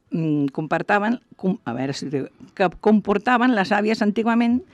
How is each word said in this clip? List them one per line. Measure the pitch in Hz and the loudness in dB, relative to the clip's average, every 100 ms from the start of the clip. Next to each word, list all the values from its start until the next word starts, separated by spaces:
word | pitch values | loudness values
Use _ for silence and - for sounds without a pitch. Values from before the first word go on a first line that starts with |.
| _ | _
mm, | 170 160 147 143 | -4 0 0 -2
comportaven, | - 156 165 165 208 214 247 _ - | -4 -4 -4 0 0 0 -4 _ -6
com, | 190 - - | -4 -4 -6
a | |
veure | 117 135 | -6 -6
si | 139 - | -6 -6
diu, | 143 - _ - | -6 -6 _ -20
que | - 180 - | -2 -2 2
comportaven | 208 214 196 202 247 247 247 226 | 2 2 2 -2 2 2 2 2
les | - | 0
àvies | 208 214 220 | 0 0 0
antigament | 208 202 226 233 233 254 381 | 0 0 0 2 2 0 -4